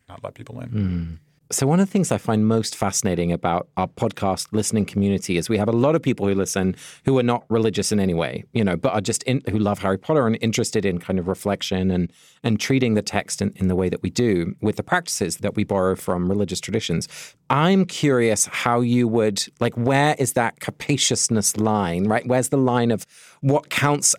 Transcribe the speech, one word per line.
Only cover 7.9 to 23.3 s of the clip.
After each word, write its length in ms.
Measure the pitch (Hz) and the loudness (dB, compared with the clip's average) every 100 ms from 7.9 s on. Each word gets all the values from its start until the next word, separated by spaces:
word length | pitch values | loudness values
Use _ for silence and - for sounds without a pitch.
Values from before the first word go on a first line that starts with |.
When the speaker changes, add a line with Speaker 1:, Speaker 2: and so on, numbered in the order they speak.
Speaker 2:
in 80 | 104 | 0
any 140 | 95 | 2
way, 320 | 82 71 - - | 0 -2 -4 -6
you 100 | - | 0
know, 140 | 101 85 | 0 0
but 160 | 131 | 0
are 80 | 104 | 0
just 200 | 98 - | -2 -4
in, 180 | - 127 - | -2 -2 -2
who 100 | 107 | -2
love 200 | 101 101 | 0 0
Harry 180 | 98 98 | 0 -2
Potter 260 | - 156 117 | 0 2 2
and 100 | 113 | 0
interested 460 | 113 107 110 113 98 | -2 -2 -2 0 0
in 120 | 87 | -2
kind 220 | - 95 | -2 -4
of 80 | 87 | -2
reflection 640 | 92 104 98 - 92 92 | -4 -2 -4 -2 -2 0
and, 180 | 90 85 - - _ | 0 -2 -6 -20 _
and 160 | 120 107 | -2 -2
treating 360 | - 135 120 | 2 2 2
the 80 | 107 | 0
text 400 | - 104 - - | 0 -4 -4 -4
in, 100 | 101 - | -4 0
in 100 | 95 | 0
the 80 | 92 | 2
way 140 | 90 | 0
that 120 | - | -2
we 80 | 95 | -2
do 460 | 101 120 92 85 - | 0 2 2 0 -2
with 160 | 107 101 | -4 -2
the 60 | |
practices 560 | - 180 175 - 90 - | -2 -2 -2 -4 -4 -2
that 180 | 104 - | -4 -2
we 80 | 98 | 0
borrow 280 | 98 92 92 | 2 2 0
from 320 | - 90 90 | -2 -2 0
religious 320 | 101 95 90 | 0 -2 -4
traditions. 480 | - 110 - 82 - - - - _ | -4 -4 -2 -4 -4 -12 -20 -20 _
I'm 340 | 135 165 196 | 2 4 2
curious 640 | 180 - 147 127 113 104 - | 0 0 2 4 2 0 -2
how 340 | - 123 120 | -2 0 2
you 300 | 123 120 120 | 2 2 2
would, 340 | 113 110 98 - - | 2 0 -2 -8 -4
like, 160 | 117 123 | -4 0
where 400 | 120 139 147 151 | 2 4 2 2
is 140 | 131 | 0
that 280 | - 117 - | 0 -2 -2
capaciousness 960 | - - - 143 - 120 - 110 101 - | -10 -10 -4 0 0 0 0 0 0 0
line, 500 | 107 107 90 87 101 | 0 2 0 0 0
right? 180 | 110 117 | 0 0
Where's 220 | 127 123 | 0 0
the 100 | 139 | 2
line 340 | 127 123 120 | 2 2 2
of 140 | 110 - - - | 0 -4 -20 -20